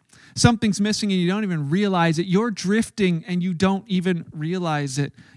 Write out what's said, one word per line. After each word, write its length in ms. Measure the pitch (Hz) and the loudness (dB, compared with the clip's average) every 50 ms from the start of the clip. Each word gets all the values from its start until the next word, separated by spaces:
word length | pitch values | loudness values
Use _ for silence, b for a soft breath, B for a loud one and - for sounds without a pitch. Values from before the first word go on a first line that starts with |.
| _ _ B B B B B | _ _ B B B B B
Something's 480 | - - 240 240 202 - 214 190 - | 4 4 4 4 4 0 0 0 0
missing 280 | 202 214 208 - 220 202 | 0 0 0 -2 -2 -2
and 60 | 190 185 | 0 0
you 100 | 175 175 | 0 0
don't 160 | 190 214 214 | 0 -2 -2
even 260 | 190 175 156 143 139 | -4 -4 -4 -2 -2
realize 480 | 165 196 208 202 190 175 165 165 160 156 | 0 0 2 2 2 2 2 2 2 0
it. 80 | 180 | 0
You're 240 | 190 175 196 226 240 | 2 2 2 2 0
drifting 760 | 196 - - 180 208 226 226 - - - 196 180 175 160 - | -4 -4 -2 0 0 0 0 -2 -2 0 2 2 2 0 -4
and 160 | - 180 180 | -4 -4 -2
you 120 | 175 190 180 | -2 -2 0
don't 300 | 151 190 190 196 190 - - | 0 2 2 2 0 -2 -2
even 380 | 185 185 170 185 180 165 147 - | -2 0 0 0 -2 -2 -4 -10
realize 680 | - 156 151 160 180 185 180 165 151 147 143 139 127 143 | -10 -8 -6 -4 -4 -4 -2 -2 -2 -2 -2 -4 -2 -4
it. 160 | 139 135 B B B B B | -4 -4 B B B B B